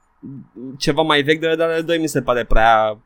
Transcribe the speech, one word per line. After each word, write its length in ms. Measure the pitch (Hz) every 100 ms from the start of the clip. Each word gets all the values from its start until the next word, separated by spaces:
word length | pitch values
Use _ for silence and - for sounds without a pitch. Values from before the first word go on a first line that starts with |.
| _ _ - 135 - - 131 135
Ceva 240 | - 147
mai 200 | 156 147
vechi 160 | 143 156
de 80 | 160
Red 120 | 160
Alert 260 | 165 165 165
doi 120 | 170
mi 100 | 156
se 140 | 143
pare 220 | 127 123
prea, 560 | 113 110 113 110 110 107